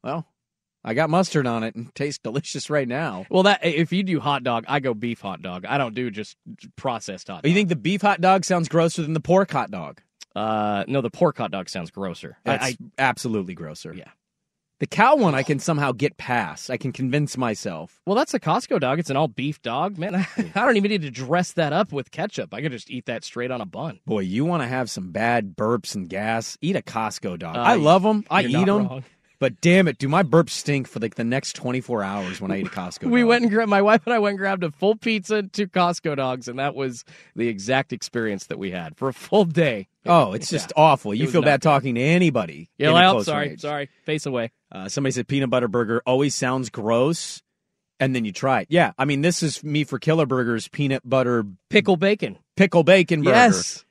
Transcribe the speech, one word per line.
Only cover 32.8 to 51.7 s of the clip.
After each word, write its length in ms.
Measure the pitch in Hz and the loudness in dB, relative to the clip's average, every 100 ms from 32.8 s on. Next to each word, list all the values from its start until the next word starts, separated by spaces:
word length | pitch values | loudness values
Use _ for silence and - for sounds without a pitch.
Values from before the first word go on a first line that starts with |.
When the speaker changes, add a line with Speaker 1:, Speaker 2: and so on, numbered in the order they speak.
| 90 - | -10 -8
Speaker 2:
<laughs> 60 | 269 | 0
We 100 | 240 | 2
Speaker 1:
dog. 80 | 233 | 4
Speaker 2:
went 140 | 240 | 4
and 80 | 240 | 4
gra-, 140 | 208 226 | 2 2
my 160 | 202 | 4
wife 180 | 202 220 - | 6 4 2
and 80 | |
I 40 | 233 | 0
went 140 | 208 | 0
and 60 | 196 | -2
grabbed 260 | 196 190 | -4 -2
a 60 | 175 | -4
full 240 | 147 196 214 | 0 0 0
pizza, 460 | 240 220 185 214 | 0 -2 -2 -4
two 260 | 196 - 196 | -2 -4 -2
Costco 480 | 185 175 175 165 139 | 0 0 0 -4 -2
dogs, 320 | 131 127 123 | -2 -4 -8
and 100 | 123 | -4
that 160 | 139 | -4
was 300 | 135 135 120 - - - | -2 -6 -6 -16 -20 -18
the 120 | - 117 | -4 -4
exact 440 | 104 98 131 135 | -2 0 0 0
experience 540 | 117 - 120 110 98 - | -8 -6 -4 -4 -4 -8
that 120 | - | -8
we 120 | 95 | -6
had 260 | 90 82 78 | -8 -10 -6
for 120 | 135 | -6
a 20 | |
full 320 | 127 - 202 | -6 0 2
day. 440 | 175 160 156 110 95 _ - | 4 2 0 0 -8 _ 4
Speaker 1:
Oh, 260 | 170 117 | 4 4
it's 180 | 95 - | 0 -4
Speaker 2:
Yeah. 60 | 160 | -6
Speaker 1:
just 140 | - | -4
awful. 380 | - 156 139 - | 6 6 6 2
You 120 | 107 | -2
Speaker 2:
It 20 | 151 | 0
was 60 | |
Speaker 1:
feel 100 | 165 | 2
Speaker 2:
not 40 | 147 | 4
Speaker 1:
bad 120 | 139 | 4
Speaker 2:
good. 80 | 160 | 4
Speaker 1:
talking 260 | 143 135 120 | 4 2 0
to 40 | |
anybody 720 | 139 175 175 120 87 73 85 _ | 2 4 4 2 -4 -8 -18 _
Speaker 2:
Yeah, 100 | 151 | 4
Speaker 1:
in 60 | |
Speaker 2:
like, 100 | 165 | 6
Speaker 1:
a 40 | 185 | 6
Speaker 2:
"Oh, 40 | |
Speaker 1:
close 140 | 202 202 | 4 0
Speaker 2:
sorry, 220 | 147 147 | -2 -4
Speaker 1:
range. 120 | 156 | -6
Speaker 2:
sorry. 300 | 147 147 139 _ - | -8 -8 -8 _ -6
Face 180 | 156 | -4
away." 280 | 147 123 117 _ _ | -2 -4 -4 _ _
Speaker 1:
Uh, 160 | 98 95 | -14 -8
somebody 240 | - 135 | -2 -2
said 160 | 127 117 | -2 -2
peanut 220 | 139 135 | 0 2
butter 180 | 127 120 | 2 2
burger 320 | 120 110 117 127 | 0 0 0 2
always 280 | 131 143 | 2 2
sounds 360 | - 127 131 123 | 0 -2 -2 -4
gross, 720 | - 107 117 135 170 - - _ _ _ _ _ _ | -6 0 2 2 0 -6 -14 _ _ _ _ _ _
and 160 | 131 127 | -2 0
then 80 | |
you 80 | 107 | -4
try 300 | 92 131 127 | -2 0 0
it. 60 | 90 | 2
Yeah, 220 | 165 139 90 | 2 2 0
I 80 | |
mean, 160 | 139 139 | -2 2
this 220 | 160 175 | 0 0
is 200 | 160 - | -2 -4
me 220 | 147 147 | -4 -2
for 140 | 143 123 | -2 -2
Killer 260 | - 160 | 0 2
Burgers: 420 | 143 131 117 117 - | 2 0 0 -2 -4
peanut 340 | - 143 135 123 | -4 -2 -2 0
butter 380 | 131 123 120 104 92 | 0 2 2 0 -8
Speaker 2:
Pickle 300 | _ | _